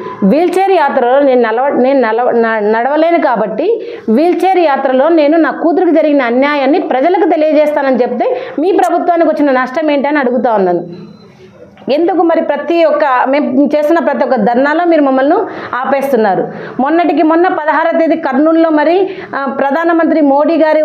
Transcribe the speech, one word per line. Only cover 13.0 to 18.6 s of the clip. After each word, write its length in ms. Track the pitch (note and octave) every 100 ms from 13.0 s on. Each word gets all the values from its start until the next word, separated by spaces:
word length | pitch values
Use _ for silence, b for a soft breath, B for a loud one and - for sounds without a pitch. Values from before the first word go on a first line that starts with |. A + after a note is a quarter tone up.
| D4 B3+ C4
మేము 420 | C#4+ B3 B3+ C#4+ D4+
చేస్తున్న 240 | D4+ E4 C4
ప్రతి 180 | C#4
ఒక్క 120 | C4 B3+
ధర్నాలో 500 | G3+ A#3+ C#4+ D#4 F4
మీరు 160 | D#4+
మమ్మల్ని 340 | C#4 C4 C#4 G4 G4 B B A#3+
ఆపేస్తున్నారు? 720 | B3+ C4+ C#4 A#3+ G#3+ F3+ D#3 B B B
మొన్నటికి 440 | C4 E4 E4 D4+
మొన్న 240 | D#4 E4 F4+
పదహారవ 520 | F4 D4+ C#4+ E4+ E4
తేదీ 160 | D#4+ E4
కర్నూలులో 540 | D4+ B3+ D#4 E4